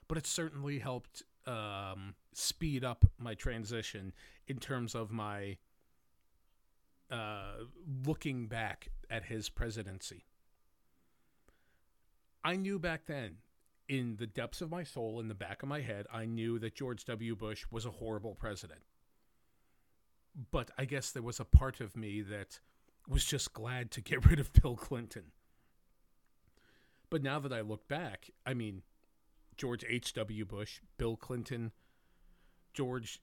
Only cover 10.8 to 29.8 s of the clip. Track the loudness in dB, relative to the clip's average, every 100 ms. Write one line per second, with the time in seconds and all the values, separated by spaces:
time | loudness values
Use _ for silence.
10.8 | _ -20 -20 _ -20 _ -20 -20 _ _
11.8 | _ _ _ _ _ _ -2 0 0 -2
12.8 | -2 -4 -4 -6 -6 -10 -20 _ _ _
13.8 | -4 -2 -2 -4 -6 -4 -6 -6 -6 -6
14.8 | -6 -4 -4 -4 -6 -6 -8 -6 -4 -4
15.8 | -2 -4 -4 -4 -4 0 0 0 -2 -4
16.8 | -6 -6 -6 -4 -4 -4 -4 -6 -6 -6
17.8 | -6 -6 -4 -4 -4 -6 -6 -6 -10 -16
18.8 | -20 _ _ _ _ _ _ _ _ _
19.8 | _ _ _ _ _ -14 -4 -2 -2 -4
20.8 | -2 -2 -4 -4 -4 -4 12 12 12 -2
21.8 | -8 -6 -4 -4 -4 -6 -8 -14 -20 -20
22.8 | -20 _ 0 2 2 0 -2 -6 -4 -4
23.8 | -4 -6 -2 8 10 10 10 10 10 4
24.8 | -4 -4 -6 -12 -14 -20 -20 -20 -20 _
25.8 | -20 -20 -20 -20 -20 -20 -20 -20 -20 -20
26.8 | -20 -20 -4 -2 0 0 -2 -4 -4 -6
27.8 | -4 -4 -4 -8 -14 -10 -4 -2 -2 -6
28.8 | -12 -20 _ _ _ -20 -20 -6 -4 -2